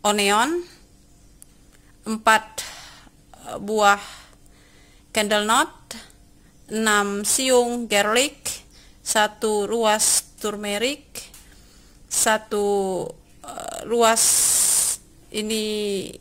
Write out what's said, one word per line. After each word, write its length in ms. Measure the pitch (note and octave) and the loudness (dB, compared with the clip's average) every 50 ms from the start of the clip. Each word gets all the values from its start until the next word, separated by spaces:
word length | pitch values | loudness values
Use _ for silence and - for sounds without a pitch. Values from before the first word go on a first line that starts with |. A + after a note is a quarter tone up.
| - | 0
onion, 560 | G#3 G#3 G#3 G3+ G3+ G3+ G#3+ A#3+ D4 E4+ F4 F4 - - - - _ - - - _ - - - - - - - - - - - - _ - _ - - _ - | 0 0 2 2 2 4 2 2 2 0 -4 -6 -8 -20 -20 -20 _ -20 -20 -20 _ -20 -20 -20 -20 -20 -20 -20 -20 -20 -20 -20 -20 _ -20 _ -20 -20 _ -8
empat, 400 | G#3+ A3 G#3+ - A3+ A3 G#3 - - - - - - - - - - - - - - _ - - - - | -8 -8 0 2 2 2 2 0 -6 -14 -14 -14 -14 -16 -18 -20 -20 -20 -20 -20 -20 _ -20 -20 -20 -20
eh, 240 | - - - - | -20 -14 -12 -12
buah 640 | - G3 G3+ A3 G#3+ G#3 G3+ G3+ G3+ - - - - - - - _ - - - - - _ _ - - - - - _ _ | -10 -6 -4 0 4 6 4 4 4 0 -16 -18 -20 -20 -20 -20 _ -20 -20 -20 -20 -20 _ _ -20 -20 -20 -20 -20 _ _
candle 320 | - A3+ G#3+ G3+ G#3+ G#3 G#3 | -2 -2 0 2 0 0 2
nut, 320 | G#3+ A3+ C4 D4+ D#4 - - - _ - - - - - - - - _ - _ - _ - - - | 2 2 2 2 0 -4 -20 -18 _ -18 -18 -18 -20 -20 -20 -20 -20 _ -20 _ -20 _ -20 -16 -8
enam 560 | G#3+ A3 A3 A3 G#3 G#3 G3+ G3+ G3+ G3+ G#3 | -4 -2 0 2 2 2 2 0 -4 -4 -2
siung 560 | - - - C4 C4 B3+ B3 A#3+ A#3+ A#3+ A#3+ A#3 G#3+ | -2 -2 0 2 4 4 4 4 2 -2 -6 -4 0
garlic, 720 | G#3+ G3+ G3+ G#3 A3 B3 C4+ D4 - - - - - - - - - - - - - - - | 0 2 2 2 2 2 0 0 -4 -10 -12 -12 -12 -12 -16 -20 -20 -20 -20 -20 -20 -14 -8
satu 640 | - - A3 G#3 G#3+ - - - A3 G#3+ G#3 G3+ | -2 0 0 0 0 -2 -4 -4 -2 0 0 -2
ruas 560 | G3+ A3 A#3 A3+ G#3+ G#3 A3 - - - - - - - - | -2 -2 0 2 2 2 2 2 2 0 0 -2 -6 -16 -8
turmeric, 640 | - G#3+ G#3 G3+ G#3 G#3 G3+ G#3 A#3 C4 D4 C#4+ - - - - - - - - - - - - - - - - - - - - - | -6 -6 -6 -6 -6 -6 -4 -2 -2 -2 -4 -6 -12 -18 -16 -16 -16 -16 -20 -20 -20 -20 -20 -20 -20 -20 -20 -20 -20 -20 -20 -20 -14
satu, 960 | - - - - A#3+ A3 A3 A3 - A3 G#3 G#3 G3+ G3+ G3+ G3 F#3+ F#3 F3 - - - - _ _ - - - | -6 -4 0 2 2 0 0 -2 -4 -4 -2 0 0 0 0 0 -2 -4 -6 -6 -8 -12 -18 _ _ -20 -20 -18
eh, 360 | - - - - - - - - - | -16 -14 -12 -12 -10 -10 -10 -6 -2
ruas 320 | A3+ A#3 A#3 A3 A3+ A3+ - - - - - - - - - - - - - - - - - - - - - - - | 2 4 4 4 6 4 4 4 4 2 2 2 2 2 2 2 2 2 0 0 -2 -6 -10 -20 -20 -20 -20 -8 -6
ini 720 | G#3+ G#3+ G#3+ A3 A3 G#3+ G#3+ G#3+ G#3+ G#3 G#3 G3+ F#3+ - - - - | -6 -4 -2 -2 -2 -2 -2 -4 -4 -4 -4 -4 -4 -6 -8 -14 -18